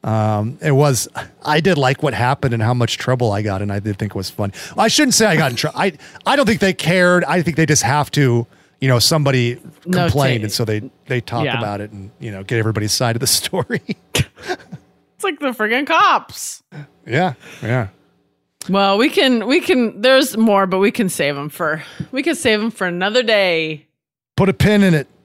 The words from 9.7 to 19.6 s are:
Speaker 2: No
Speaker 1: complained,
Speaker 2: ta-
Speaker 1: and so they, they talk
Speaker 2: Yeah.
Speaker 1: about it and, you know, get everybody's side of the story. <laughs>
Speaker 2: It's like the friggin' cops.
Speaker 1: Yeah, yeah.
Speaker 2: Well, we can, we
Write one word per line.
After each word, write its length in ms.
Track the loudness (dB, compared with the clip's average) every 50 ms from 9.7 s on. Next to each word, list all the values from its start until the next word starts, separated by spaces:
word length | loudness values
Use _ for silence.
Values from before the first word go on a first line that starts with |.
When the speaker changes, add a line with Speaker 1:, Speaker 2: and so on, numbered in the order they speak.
| -20 _ _
Speaker 2:
No 180 | -4 -2 0 0
Speaker 1:
complained, 380 | 0 0 0 2 0 0 -2 -4
Speaker 2:
ta- 20 |
Speaker 1:
and 80 | -4 -4
so 140 | -4 -4
they, 160 | -2 -4 -4 -6 -8 _ _ _
they 160 | -6 -6 -6 -6
talk 240 | -6 -6 -4 -4
Speaker 2:
Yeah. 100 | -2 -4 -4
Speaker 1:
about 220 | -6 -6 -6 -8
it 100 | -10 -12
and, 200 | -14 -16 -16 -18 _ _
you 100 | -14 -12
know, 140 | -12 -12 -8
get 140 | -4 -2 -2
everybody's 340 | 0 0 -2 -2 -2 -2 -2
side 240 | 0 0 0 -2
of 40 | -2
the 60 | -2
story. 540 | -2 -2 -2 -2 -4 -4 -4 -4 _ -4 -8 -6 -8 -10 _ _ _ _
<laughs> 120 | -2 -2 -2 _ -18 -8 -8 -8 -8 -8 -18 -20 -20 _ _ _ _ _ _ _
Speaker 2:
It's 60 | _ -6
like 140 | -6 -4 -2
the 140 | -4 -6 -4
friggin' 340 | -2 -2 -2 0 -2 0
cops. 760 | 2 2 4 4 4 4 2 -2 -6 -14 -12 -12 -12 -12 -14 _ _ -18 -18 -18 -18 _ _ _
Speaker 1:
Yeah, 260 | -4 0 0 0 0 -2 _ -16 -20 -18 -10 -4
yeah. 260 | -2 -2 -2 -2 -4 _ _ _ _ _ _ _ _ _ _ _ _ _ _ -6 -2
Speaker 2:
Well, 300 | 0 2 2 2 2 2
we 100 | 2 2
can, 380 | 2 2 2 2 2 0 0
we 140 | 0 0 0